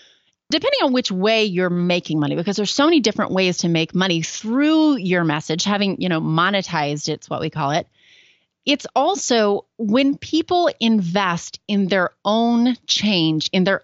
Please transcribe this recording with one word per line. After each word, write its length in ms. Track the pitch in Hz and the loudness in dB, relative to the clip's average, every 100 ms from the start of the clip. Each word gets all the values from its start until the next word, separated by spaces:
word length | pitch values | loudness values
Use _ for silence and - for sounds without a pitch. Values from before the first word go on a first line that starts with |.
| - _ _ _ - | -20 _ _ _ -6
depending 300 | 311 453 554 | -4 0 0
on 100 | 311 | 2
which 200 | 254 - | 0 -2
way 320 | 185 202 226 | -2 2 2
you're 260 | 214 175 180 | 2 0 0
making 480 | 175 175 180 175 156 | 0 0 0 0 -2
money, 160 | 143 | 0
because 220 | 147 175 196 | -2 -2 -2
there's 160 | 202 | -2
so 140 | - 294 | 2 4
many 120 | 339 | 4
different 320 | 208 196 208 | 2 0 -2
ways 280 | 185 185 175 | 0 0 0
to 100 | 175 | 0
make 260 | 165 160 | 0 0
money 260 | 180 190 165 | 0 0 0
through 760 | 160 - 214 247 294 311 311 269 | -2 -8 -4 0 2 4 4 2
your 260 | 180 180 | 0 0
message, 400 | 165 151 - 165 | 2 -2 -2 -4
having, 380 | 196 202 202 - | -2 0 0 -2
you 60 | 180 | -2
know, 120 | 160 | -2
monetized, 880 | 156 160 180 202 180 165 143 151 - | 0 0 2 0 -2 -2 -2 -4 -6
it's 220 | 151 - | -8 -6
what 100 | 139 | -6
we 100 | 156 | -6
call 200 | 151 139 | -4 -2
it. 160 | 160 - _ _ - _ _ _ _ - | -2 -4 _ _ -20 _ _ _ _ -2
It's 180 | 285 - 254 | -2 -2 0
also 680 | 294 381 - 233 208 202 - - | 0 0 0 0 2 0 -4 -8
when 420 | 220 240 277 285 | 0 2 2 0
people 520 | - 311 330 359 330 - | -2 -4 0 0 0 0
invest 800 | 226 220 170 190 190 170 - - - | 0 0 0 0 -2 -4 -8 -16 -4
in 180 | 202 185 | -2 0
their 240 | 190 180 - | 0 0 -2
own 520 | 202 220 233 233 240 240 - | -2 0 2 2 2 0 -4
change, 600 | - 208 190 160 156 - | -2 0 2 2 0 -2
in 100 | 185 | 0
their 200 | 185 196 | 2 0